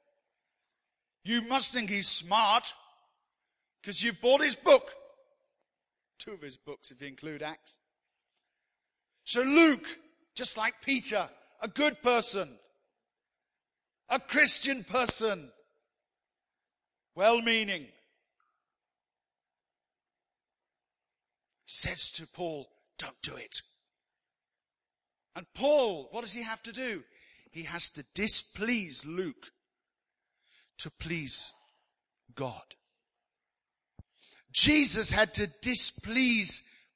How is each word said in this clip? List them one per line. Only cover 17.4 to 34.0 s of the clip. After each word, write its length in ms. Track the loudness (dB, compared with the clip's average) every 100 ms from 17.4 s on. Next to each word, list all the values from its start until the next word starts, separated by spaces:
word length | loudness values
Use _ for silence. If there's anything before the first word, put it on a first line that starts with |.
| 2 0 0 -6 -10 _ _ _ _ _ _ _ _ _ _ _ _ _ _ _ _ _ _ _ _ _ _ _ _ _ _ _ _ _ _ _ _ _ _ _ _ _ -8
says 460 | -4 -4 -2 -4
to 140 | -6 -10
Paul, 500 | -10 -10 -10 -14 _ _ -12
"Don't 240 | -12 -10
do 140 | -12 -10
it." 260 | -12 -12 -14 _ _ _ _ _ _ _ _ _ _ _ _ _ _ _ _ -16
And 180 | -16
Paul, 560 | -2 2 4 2 -2 -8
what 120 | -10
does 120 | -8
he 80 | -8
have 220 | -8 -10
to 100 | -10
do? 320 | -8 -8 -8 -12 _ _ _ _
He 120 | -16
has 260 | -10 -6 -6
to 120 | -8
displease 1000 | -12 -4 2 2 0 -6 -4 -4 -4 -10 -10
Luke 480 | -8 -8 -10 -20 -20 _ _ _ _ _ _ _ _ _ _ _ -14
to 120 | -14
please 640 | -12 -8 -6 -4 -4 -6 -10 _ _ _ _ _ _ _
God. 420 | -10 -10 -10 -18 -20 _ _ _ _ _ _ _ _ _ _ _ -20